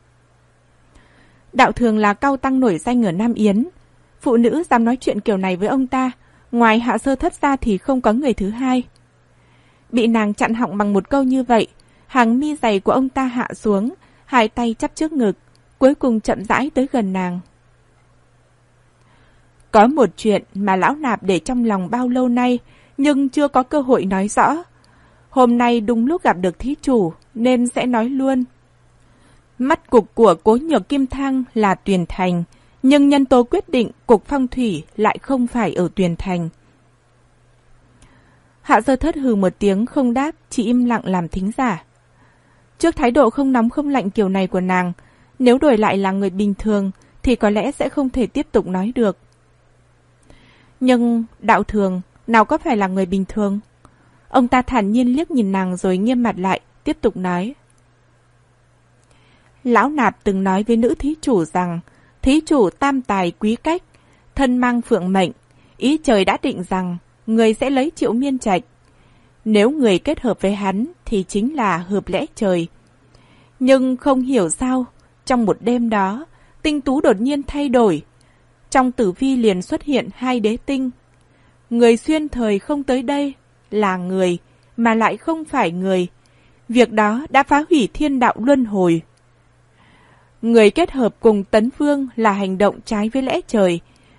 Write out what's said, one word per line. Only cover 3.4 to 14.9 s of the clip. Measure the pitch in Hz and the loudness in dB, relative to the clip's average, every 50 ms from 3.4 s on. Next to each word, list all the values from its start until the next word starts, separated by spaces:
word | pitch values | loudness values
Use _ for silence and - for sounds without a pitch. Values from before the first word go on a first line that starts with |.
| 214 208 190 208 262 359 - - _ _ _ _ _ _ _ _ | 2 2 2 2 0 -4 -6 -14 _ _ _ _ _ _ _ _
Phụ | - 294 233 240 | -2 0 2 4
nữ | 233 233 214 302 349 - | 4 2 2 0 0 0
dám | 262 240 226 | 0 0 2
nói | 226 247 254 | 0 -2 -2
chuyện | - - - 208 | -2 -4 -4 -2
kiểu | - - 208 190 | -2 -2 -2 -2
này | 190 190 185 | -2 -2 -2
với | 175 196 214 | -2 -2 -2
ông | 262 269 262 247 | -2 -2 -2 -2
ta, | - 262 262 254 247 - _ _ _ _ _ _ | -2 -2 -2 -4 -6 -8 _ _ _ _ _ _
ngoài | - 233 233 226 214 233 | -2 0 2 2 2 2
Hạ | 233 247 190 226 | 0 0 -2 -2
Sơ | - 277 269 | -2 -2 -2
Thất | - - 349 - - | -2 -2 -4 -4 -2
ra | - 285 277 | -2 -2 -2
thì | 262 - 233 202 185 | -2 -2 -2 -2 -2
không | - - 269 254 | -2 -2 -4 0
có | - 220 214 | 0 0 0
người | 247 302 269 208 | 0 0 -2 -2
thứ | - 202 190 | -2 -4 -6
hai. | 220 233 269 262 254 254 247 - _ _ _ _ _ _ _ _ _ _ _ _ _ _ _ _ _ _ _ _ | -4 -4 -2 -2 -2 -2 -4 -6 _ _ _ _ _ _ _ _ _ _ _ _ _ _ _ _ _ _ _ _
Bị | - 240 214 233 | -2 0 2 2
nàng | 226 226 214 208 208 | 2 0 0 -2 -2
chặn | - 262 - 226 | -2 -2 -2 -2
họng | 226 247 170 175 202 | -2 -4 -4 -2 -2
bằng | 208 208 202 | -2 0 0
một | 196 190 - | 0 0 0
câu | 277 277 269 | 0 0 0
như | 254 254 262 254 | 0 0 -2 0
vậy, | - 240 220 180 - _ _ _ _ _ _ _ _ | 2 2 2 2 -2 _ _ _ _ _ _ _ _
hàng | - 262 240 226 233 254 | 0 0 2 2 2 0
mi | 294 302 302 | 0 -2 -4
dày | 294 - 226 208 196 | -2 -2 0 0 0
của | - - | 0 0
ông | - 262 262 269 | 0 0 0 -2
ta | - 269 262 | -2 -4 -4
hạ | 254 240 247 233 - - | -4 -4 -4 -6 -6 -10
xuống, | - - 220 202 190 208 254 370 - _ _ _ _ _ | -6 -4 -2 -2 0 -2 -4 -6 -10 _ _ _ _ _
hai | - - 247 220 220 | -2 0 0 0 0
tay | - - 240 233 226 - | -2 -4 -4 -4 -4 -4
chắp | - 294 | -6 -8